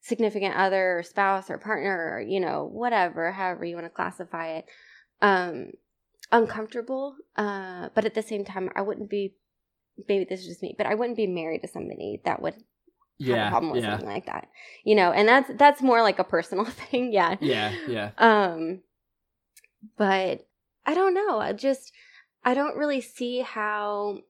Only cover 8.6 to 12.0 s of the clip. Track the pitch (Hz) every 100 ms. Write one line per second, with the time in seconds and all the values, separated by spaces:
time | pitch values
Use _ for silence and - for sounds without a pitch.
8.6 | 185 - 196 - 202 208 196 _ _ _
9.6 | _ _ _ - 196 202 185 185 185 175
10.6 | 190 - 208 214 240 233 208 175 160 160
11.6 | - - - -